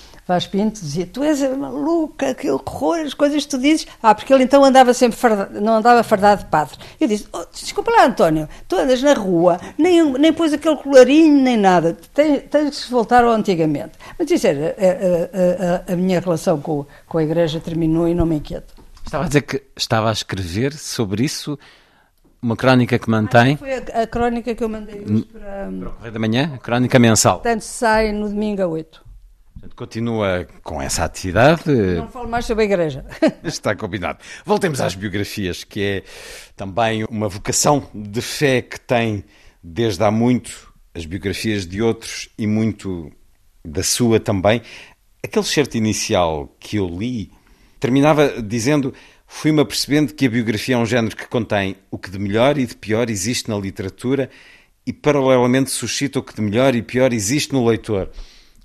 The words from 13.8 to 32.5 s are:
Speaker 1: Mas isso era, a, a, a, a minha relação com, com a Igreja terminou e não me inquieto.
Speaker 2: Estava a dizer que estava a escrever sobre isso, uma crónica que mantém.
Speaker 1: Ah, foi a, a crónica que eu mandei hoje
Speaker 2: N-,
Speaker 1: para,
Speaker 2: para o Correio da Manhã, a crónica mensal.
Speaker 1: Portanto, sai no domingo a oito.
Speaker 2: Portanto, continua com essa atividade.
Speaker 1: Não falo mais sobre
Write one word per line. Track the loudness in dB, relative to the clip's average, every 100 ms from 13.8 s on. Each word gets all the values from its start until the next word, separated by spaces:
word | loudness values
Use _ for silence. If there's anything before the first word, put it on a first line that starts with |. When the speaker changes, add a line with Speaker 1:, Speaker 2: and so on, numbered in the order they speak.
| -6 -16 -16 -6
Speaker 1:
Mas | 0
isso | 2 2
era, | 0 -2 0
a, | 0 2 0 0 -2 0 0 2 0 -2 -2
a, |
a, |
a | -2
minha | 0 0
relação | 0 -2 0 -2
com, | -2 -6 -6 -16 -6
com | -2
a |
Igreja | 0 0 0 -2
terminou | -6 -2 0 2 2
e |
não | 0 0
me |
inquieto. | -2 -6 -12 -14 -20 -20 -14
Speaker 2:
Estava | -8 -6 0
a |
dizer | 0
que | 0 -8 _ -10
estava | -2 0 0
a |
escrever | -2 -6 -8 -6 -4 -4
sobre | -6 -12 -6 -4 -2
isso, | -4 -4 -10 -10 -12 _ _ _ _ _ _ _
uma | -6 -2
crónica | 0 2 2 -2
que | 0
mantém. | -2 2 4 4
Speaker 1:
Ah, | 2
foi | -4
a, | -8 -6 -4
a | -4
crónica | -2 -2 -2 -6 -6
que |
eu | -6
mandei | -8 -12 -12
hoje | -2
Speaker 2:
N-, | -2
Speaker 1:
para, | -2 -12 -14 -10 -10 -10
Speaker 2:
para | -10
o |
Correio | -12 -12
da | -6
Manhã, | -2 0 -2
a | -6
crónica | -4 -2 2 6
mensal. | 6 6 4 2
Speaker 1:
Portanto, | 0 -2
sai | -4 -2 2 2 0
no | -2 -4
domingo | -4 -4 -2
a | -2
oito. | -4 -8 -18 -20 -20 -20 _ _
Speaker 2:
Portanto, | -20 -18
continua | -14 -10 -6 -4 -2 0 -2 -6 -14
com | -12 -8
essa | -4 -2
atividade. | -4 -4 -4 4 4 4 2 2 2 0
Speaker 1:
Não | -4
falo | -10 -6
mais | -6
sobre | -4